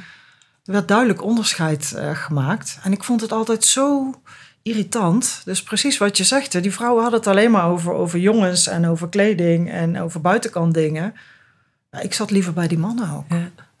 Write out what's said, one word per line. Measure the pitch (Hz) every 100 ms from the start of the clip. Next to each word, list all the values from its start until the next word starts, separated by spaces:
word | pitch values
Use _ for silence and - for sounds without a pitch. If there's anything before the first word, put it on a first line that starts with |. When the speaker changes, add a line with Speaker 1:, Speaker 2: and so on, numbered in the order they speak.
| 185 - _ _ _ _ -
Speaker 1:
Er |
werd | 202 -
duidelijk | 208 247 185
onderscheid, | 196 233 214 - 160 151 -
eh, | - 147
gemaakt. | 147 151 147 135 214 - -
En | 190
ik | 202
vond | - 233
het | 220
altijd | 220 226 226
zo | - 269 277 277 269 254 - - - _
irritant. | 220 214 175 233 180 208 - - -
Dus | 185
precies | - 214 285 269
wat | 202 202
je |
zegt, | 185 269 277
hè, | 180
die | 190
vrouwen | 175 240 240
hadden | 233 226
het | 214
alleen | 196 233
maar | 208 170
over, | 175 170
over | 165 175 175
jongens | 190 220 185 180 -
en | 175 170
over | 165 175
kleding | 202 208 190 170 170 170
en | 170 165 175
over | 165 165
buitenkant | 170 226 226 175 165
dingen. | 165 156 156 190 - - _ _ _ _ _ _
Maar | -
ik | 190
zat | - 208
liever | 196 180
bij | 165 165
die | 165
mannen | 190 233 185
ook. | 147 143
Speaker 2:
Ja. | 170 175 - - _